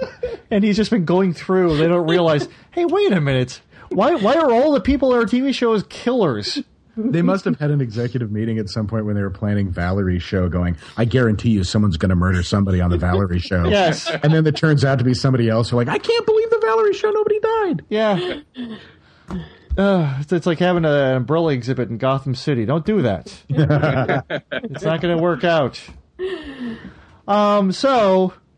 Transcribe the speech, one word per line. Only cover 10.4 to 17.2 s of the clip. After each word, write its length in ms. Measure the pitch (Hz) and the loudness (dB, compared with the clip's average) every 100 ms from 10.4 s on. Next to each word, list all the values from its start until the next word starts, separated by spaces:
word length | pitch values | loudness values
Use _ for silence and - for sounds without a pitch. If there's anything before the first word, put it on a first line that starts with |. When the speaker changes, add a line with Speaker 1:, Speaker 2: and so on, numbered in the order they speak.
| 90 | 0
Speaker 2:
going, 260 | 90 87 82 - - | 0 -2 -4 -6 -4
"I 80 | 117 | 0
guarantee 440 | 131 117 - 120 | 2 2 2 0
you 140 | 104 | 0
someone's 320 | 90 110 104 80 | 0 0 0 2
gonna 200 | 92 90 | 2 2
murder 260 | 90 90 | 2 0
somebody 400 | 87 101 98 90 | 0 0 2 2
on 80 | 87 | 2
the 80 | 85 | 0
Valerie 400 | 87 95 95 87 | 0 0 0 -2
show." 280 | - 90 85 | -2 0 2
Speaker 1:
Yes. 440 | 202 170 - - | 2 2 0 -4
Speaker 2:
And 220 | 156 151 | -2 2
then 120 | 160 156 | 4 2
it 100 | 151 | 2
turns 280 | 160 143 | 2 4
out 140 | 135 135 | 2 2
to 60 | |
be 100 | 127 | 2
somebody 340 | 120 139 131 113 | 2 2 2 2
else. 240 | 113 117 | 2 0
We're 60 | 120 | 0
like, 100 | 120 | 0
"I 100 | 403 | -2
can't 280 | - 466 440 | 0 0 2
believe 240 | 440 453 | 0 2
the 80 | 453 | 0
Valerie 300 | 440 453 415 | 2 2 2
show, 160 | 381 427 | 2 0
nobody 300 | 427 | 0